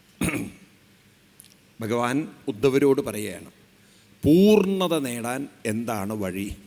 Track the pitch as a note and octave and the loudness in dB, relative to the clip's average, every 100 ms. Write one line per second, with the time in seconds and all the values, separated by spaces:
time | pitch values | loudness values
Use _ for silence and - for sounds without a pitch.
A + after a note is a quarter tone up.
0 | _ - - - - - _ _ _ _ | _ -6 -4 -4 -8 -14 _ _ _ _
1 | _ _ _ _ - _ _ - A2 A#2+ | _ _ _ _ -20 _ _ -10 -6 -2
2 | A#2+ C3+ D#3 - - G#2 C3+ C3+ C#3+ C3+ | -2 -2 -6 -10 -10 0 2 4 4 2
3 | C3 G#2+ G#2 F2 F2 - _ _ _ _ | 0 -6 -8 -10 -16 -20 _ _ _ _
4 | _ _ C#3 E3+ G3+ G#3+ G3 F#3+ F3+ D#3+ | _ _ 4 6 8 6 4 0 0 -2
5 | C3 A#2+ A#2 C3 C#3 - A#2 A2 A#2 G#2+ | -2 -6 -6 -6 -8 -8 -4 -4 -4 -4
6 | G2 A2 F#2+ F#2 G2+ - | -6 -6 -6 -6 -8 -10